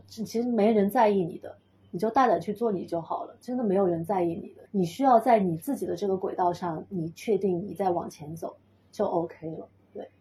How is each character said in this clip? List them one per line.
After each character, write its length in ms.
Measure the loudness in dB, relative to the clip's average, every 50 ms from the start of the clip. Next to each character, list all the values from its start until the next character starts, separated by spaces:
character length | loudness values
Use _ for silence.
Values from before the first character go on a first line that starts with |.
| -12
其 180 | -14 -10 -10 -8
实 180 | -4 -4 -2 -2
没 280 | 0 2 4 4 4
人 200 | 4 4 2 2
在 180 | 4 4 4 4
意 160 | 4 2 0
你 140 | -2 -6 -10
的， 180 | -14 -16 -18 -18 _ _ _ _ _ -10
你 80 | -6 -2
就 120 | -2 0
大 180 | 2 4 4 4
胆 100 | 4 2
去 140 | 0 -4 -4
做 180 | -2 -2 -2
你 140 | -2 -2 -4
就 160 | -4 -6 -6
好 240 | -4 -4 -6 -8 -8
了， 100 | -10 -14 -16
真 160 | -10 -8 -6
的 80 | -2 0
没 100 | 2 2
有 120 | 4 4
人 180 | 2 2 0 -2
在 180 | -2 -2 0 0
意 120 | -2 -2
你 180 | -6 -10 -14 -16
的。 80 | -20 -14 -6
你 140 | -2 0 0
需 180 | 0 0 2 4
要 160 | 6 6 6
在 200 | 6 6 4 4
你 180 | 4 2 -2
自 180 | -2 -4 -4 -4
己 120 | -4 -4
的 100 | -4 -4
这 100 | -2 -2
个 80 | -2 -2
轨 200 | -2 -2 -4 -2
道 180 | 0 0 0 0
上， 320 | -2 -4 -6 -6 -6 -8 -8
你 200 | -6 -4 -4 -6 -8
确 260 | -8 -2 0 0 2
定 280 | 2 0 0 -2 -4
你 60 | -6 -6
在 160 | -2 0 0
往 200 | 0 0 -4 -8
前 280 | -12 -14 -14 -12 -12
走， 180 | -10 -10 -12 -12 _ _ _ _ _ _ _ -4
就 140 | -2 -2
OK 440 | 0 0 0 -2 -2 -8 -10 -12 -10 -10
了。 100 | -10 -14 -16 _ _ _ _ -16
对。 120 | -16 -16 -16 _ _